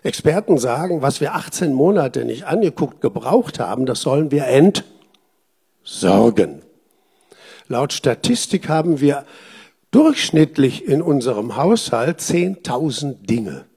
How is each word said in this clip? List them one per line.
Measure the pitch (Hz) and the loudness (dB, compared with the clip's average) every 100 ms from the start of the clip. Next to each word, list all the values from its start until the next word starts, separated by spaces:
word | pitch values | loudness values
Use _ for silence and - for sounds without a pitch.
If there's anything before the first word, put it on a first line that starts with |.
Experten | - - - 170 214 156 | -6 -2 0 0 0 0
sagen, | 120 127 180 165 | 2 -2 -4 -2
was | 135 - | -2 -2
wir | 147 | -4
achtzehn | 226 - - 170 | -6 -8 -4 -2
Monate | 131 160 208 135 123 117 | 2 2 2 0 -4 -6
nicht | 113 | -6
angeguckt, | 175 175 196 - - - | -4 0 0 -2 -6 -2
gebraucht | - - 117 220 - - | -4 -4 0 0 0 -6
haben, | 90 113 131 | -6 -4 -4
das | 117 | -4
sollen | 139 135 156 | -2 0 0
wir | 143 139 135 180 - - _ _ _ _ _ _ _ _ _ | -2 2 6 6 4 -10 _ _ _ _ _ _ _ _ _
entsorgen. | - - 92 98 117 104 87 - _ _ _ _ _ _ _ _ - - _ | -18 -2 2 6 4 4 0 -4 _ _ _ _ _ _ _ _ -20 -20 _
Laut | 123 139 | -4 -4
Statistik | - 135 - - 240 - 196 - | -2 -2 0 -2 -2 -2 -4 0
haben | 160 170 147 | 0 0 2
wir | 143 139 - - - - - _ _ | 2 0 -10 -20 -20 -20 -20 _ _
durchschnittlich | 254 311 277 - 156 151 - 135 - | 4 4 2 0 2 2 2 0 0
in | - 147 | -2 0
unserem | 165 143 120 107 117 110 | 2 0 0 -4 -6 -2
Haushalt | 165 226 - 117 131 170 | 2 2 0 -2 -2 -4
zehntausend | - 170 180 196 - 127 156 123 143 120 95 | -2 -2 -2 -4 -6 -4 -4 -4 -8 -8 -4
Dinge. | 117 98 69 - | -2 -2 -12 -18